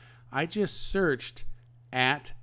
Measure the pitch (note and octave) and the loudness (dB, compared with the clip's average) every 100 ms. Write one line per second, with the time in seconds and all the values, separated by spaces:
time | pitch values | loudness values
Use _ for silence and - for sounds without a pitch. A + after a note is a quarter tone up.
0 | - - - C3+ E3 G#3+ G3 - - G3 | -20 -20 -6 -4 -2 0 0 0 0 2
1 | F3 B2+ - - - - - - - B2+ | 4 2 -2 -4 -4 -4 -12 -20 -6 2
2 | B2+ C#3+ - - | 2 2 -4 -10